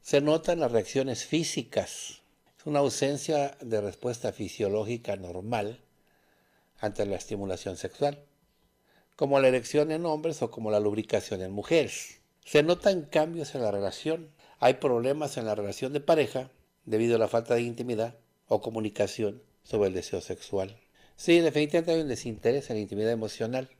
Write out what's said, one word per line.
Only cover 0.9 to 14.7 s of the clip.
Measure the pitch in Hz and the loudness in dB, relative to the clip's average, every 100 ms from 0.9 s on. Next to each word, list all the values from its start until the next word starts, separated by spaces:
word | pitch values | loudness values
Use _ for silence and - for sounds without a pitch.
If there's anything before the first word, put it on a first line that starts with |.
| 139 135 175 | -2 -2 -4
físicas. | - 156 165 - 120 - 92 - - - _ _ _ _ | -2 -2 -2 -4 -4 -4 -4 -6 -14 -16 _ _ _ _
Es | - | -2
una | 147 | 2
ausencia | 143 - 139 143 - 151 139 - | 2 2 -2 -2 -2 0 0 -4
de | 123 110 | -4 -2
respuesta | 101 - 123 117 123 | -2 -4 -6 -4 -6
fisiológica | - 101 - 104 104 104 120 117 98 | -4 -8 -2 -2 0 -2 -6 -6 -8
normal | 90 90 101 117 104 123 _ _ _ _ _ _ _ _ _ - | -6 -10 -4 -4 -4 -8 _ _ _ _ _ _ _ _ _ -6
ante | 107 98 104 | -6 -2 -4
la | 95 | -4
estimulación | - 104 98 90 - 90 | -6 -6 -4 -6 -6 -8
sexual, | - - 143 147 - _ _ _ _ _ _ _ _ - | -8 -2 -2 -2 -14 _ _ _ _ _ _ _ _ -2
como | 143 139 | 2 6
la | 135 | 6
erección | 127 120 147 151 | 6 2 2 2
en | 156 | 0
hombres | 170 151 160 147 | -2 -2 -2 -2
o | 120 | -4
como | - 110 | -4 0
la | 107 | 2
lubricación | 104 104 104 107 - 98 | 2 0 0 -2 -2 -6
en | 92 | -6
mujeres. | 101 101 165 117 - - - _ _ | -6 2 2 2 -4 -14 -18 _ _
Se | - 147 | 2 4
notan | 156 175 208 190 | 4 4 2 0
cambios | 147 160 156 170 147 | 0 0 0 -2 -6
en | 139 | -2
la | 113 | -2
relación. | 101 98 - 151 165 160 _ - - | 0 -2 -4 -4 -4 -6 _ -20 2
Hay | 123 | 4